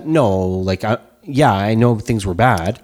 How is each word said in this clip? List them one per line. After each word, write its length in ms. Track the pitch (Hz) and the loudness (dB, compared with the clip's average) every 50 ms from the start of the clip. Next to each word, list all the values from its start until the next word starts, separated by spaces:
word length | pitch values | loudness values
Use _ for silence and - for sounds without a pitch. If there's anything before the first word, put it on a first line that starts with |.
| - | -4
no, 360 | 156 160 160 131 104 95 95 92 | -2 0 2 2 2 2 0 0
like, 360 | 92 92 95 92 95 95 - - | -2 -2 -2 -2 -2 -4 -2 -2
I, 140 | 107 117 - - _ _ _ - | -2 -4 -4 -6 _ _ _ -12
yeah, 300 | 185 139 131 151 127 101 | -6 0 2 2 2 2
I 220 | 98 98 107 113 | 2 0 0 2
know 220 | 110 120 120 117 107 | 2 2 2 2 0
things 260 | - - 117 110 98 | -2 -4 -4 -4 -2
were 80 | 98 87 | -4 -2
bad, 480 | 87 117 127 113 85 82 95 120 - | 2 2 2 2 2 0 -4 -6 -6